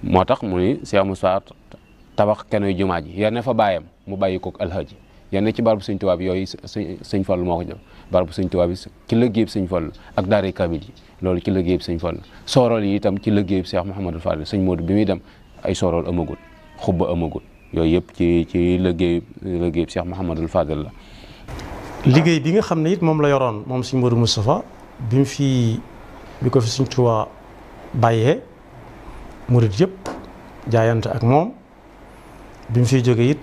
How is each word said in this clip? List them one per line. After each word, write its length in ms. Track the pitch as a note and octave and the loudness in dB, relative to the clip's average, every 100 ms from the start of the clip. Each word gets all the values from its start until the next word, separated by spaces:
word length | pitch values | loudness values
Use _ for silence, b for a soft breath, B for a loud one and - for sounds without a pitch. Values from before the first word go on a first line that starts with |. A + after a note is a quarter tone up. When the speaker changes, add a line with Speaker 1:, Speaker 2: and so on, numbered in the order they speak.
Speaker 1:
Moo 200 | F#2 F2+ F#2 | 4 4 4
tax 160 | B2+ | 0
mu 140 | G#2 F2+ | 0 0
ni 200 | F#2 - | 0 -2
Cheikh 200 | - G2+ G2 | 0 2 2
Moussa 360 | F#2+ F#2+ F#2+ - - _ - _ - - - | 0 0 0 -4 -20 _ -20 _ -20 -10 0
tabax 280 | G#2 G#2+ - | 2 0 -2
kenoy 240 | G#2+ G2+ F#2 | -2 0 0
jumaa 260 | F#2+ F2 | 0 -2
ji, 180 | D2+ F2+ | -6 -2
ya 100 | G#2+ | -2
ne 100 | A#2 | -2
fa 120 | A#2+ | -2
baayam 300 | A#2 G#2+ F2 E2+ _ - | 0 2 0 -6 _ -12
mu 100 | G2 | -2
bàyyi 220 | G2 F#2 | -2 -2
kook 200 | F#2 - | -6 -6
Alhaaji, 360 | F#2+ F2+ D2 - - b b | -6 -6 -8 -14 -20 b b
ya 100 | G2 | -2
ne 100 | G#2 | 0
ci 80 | A2 | 2
barabu 200 | A#2 A2 | 2 0
sëñ 160 | F#2+ G2 | -2 -4
Tuubaa 200 | G2 F2 | 0 0
bi 80 | F#2 | 0
yooyu 200 | F#2 F#2+ | -4 -4
sëñ, 520 | - - A2 E2 F#2 | -10 -12 -10 -8 -10
sëñ 220 | - G2+ | -6 -4
Fallu 200 | G2 F2+ F2+ | 0 -2 0
moo 120 | E2+ | -2
ko 60 | |
jël. 140 | E2+ E2+ - B B | -4 -12 -18 B B
Barabu 200 | F#2 F2 | 0 0
sëñ 160 | F#2+ F#2 | -4 -2
Tuubaa 180 | F2+ F2 | 0 0
bi 80 | F#2 | -2
ci 140 | - - - A#2 | -10 -20 -2 0
liggéeyub 340 | A#2+ G#2 G#2+ | 2 2 -2
sëñ 180 | G#2+ F2+ | -2 -2
Fallu 240 | F2+ D#2+ - B - | -4 -4 -12 B -4
ak 100 | F#2+ | 0
daaray 240 | G#2 F#2+ | 2 0
kaamil 280 | - F2+ D#2+ | -2 -2 -4
yi, 80 | G#2 - b b | -8 -20 b b
loolu 180 | F#2 F2+ | -2 0
ci 100 | G#2+ | 0
liggéeyub 300 | F#2+ F2 F2 | 0 2 0
sëñ 180 | - E2+ | 0 -4
Fallu. 200 | E2+ D#2+ - B - | -4 -6 -12 B 0
Soorool 380 | C#3+ A#2+ A2+ | 2 4 2
yi 120 | G2+ G2+ | 0 0
itam 200 | G2+ G2 | 0 0
ci 120 | A2+ | 0
liggéeyub 340 | G2+ F#2 F#2+ F2+ | 0 2 -2 0
Cheikh 200 | F#2+ F#2 | -4 -4
Mouhamadou 340 | F#2+ F#2 E2 | -6 -6 -4
Fadil, 240 | F2 D#2+ D2+ | -4 -4 -4
sëñ 140 | G#2 | -2
Modou 200 | F#2 F2 E2+ | 0 0 0
bi 80 | |
muy 120 | G2 G2+ | 2 2
dem 140 | F#2+ b b b - | -2 b b b -10
ay 100 | - | -6
soorool 320 | F#2 F2+ E2 E2 | -2 0 0 -2
amagut, 300 | F2 D2+ C#2 - - - - | -2 -4 -8 -14 -20 -20 -6
xubba 260 | - F2 F2+ | -2 0 0
amagut, 340 | F2 E2 - - - - | 0 -2 -4 -12 -20 -6
yooyu 240 | E2 E2 E2+ | 0 4 4
yëpp 160 | - | 0
ci, 320 | - F2 F2 D#2+ | 0 2 4 2
ci 260 | F2+ F2 F2+ | 2 2 2
liggéey, 460 | F#2 E2+ F2 E2+ - - | 2 2 2 0 -4 -14
liggéeyub 480 | F#2+ F2 F2 D#2+ D#2+ | -6 -2 -2 -2 -2
Cheikh 160 | F#2 F2 | -4 -6
Mouhamadou 420 | F2 F#2 D#2+ E2 | -6 -4 -4 -2
Fadil 360 | - D2+ D#2 | 0 0 -4
la. 80 | D2 - B B B B B - - - - - C#3+ | -6 -12 B B B B B -14 -12 -14 -14 0 4
Speaker 2:
Liggéey 340 | C3 E3 D#3+ | 6 4 2
bi 100 | C#3 | 2
nga 100 | G3 | 0
xam 200 | G3+ E3+ | 2 0
ne 80 | D#3 | 0
it 100 | F#3+ | 2
moom 200 | E3 D#3 | 2 2
la 80 | D3 | 4
yoroon 340 | C#3 B2+ G#2 G#2+ | 2 0 -2 -4
moom 160 | B2+ | -4
sëñ 160 | B2 C3 | -2 0
Modou 180 | B2 A#2 | 2 2
Moustapha 440 | A2+ - G#2+ E3+ - - - - | 2 2 0 0 -2 -18 -20 -10
bi 180 | A#2+ C3 | -2 0
mu 80 | C#3 | 0
fi, 540 | - C#3 B2+ A#2 A2+ - - - - - - | 0 0 2 0 -2 -8 -20 -20 -20 -20 -4
bi 80 | B2+ | 2
ko 100 | C3 | 2
fi 60 | A2+ | 2
sëñ 180 | B2+ B2+ | -2 -2
Tuubaa 380 | - A#2+ A2 - - - - - - - | 2 2 2 -2 -10 -20 -20 -20 -20 -10
bàyyee, 480 | - A2+ A#2 A#2 G#3 - - - - - - - - - - - | 2 2 4 2 0 -4 -20 -20 -20 -20 -20 -18 -18 -18 -18 0
murit 240 | A#2+ A2+ G2 | 2 2 2
yëpp 300 | F#3 F#3+ - - - - - - - | 0 0 -12 -12 -16 -20 -20 -16 0
jaayante 380 | A2+ A2+ A2+ G2 | 2 4 2 -2
ak 140 | A#2 | 0
moom. 300 | A#2 C#3 A3 - - - - - - - - - - - - | 4 4 2 -6 -20 -20 -20 -20 -20 -20 -20 -20 -20 -20 -2
Bi 100 | A#2 | 0
mu 60 | A#2+ | 4
fiy 160 | C3 | 4
jóge 200 | B2 A#2 B2 | 2 2 2
it 80 | D3+ | 0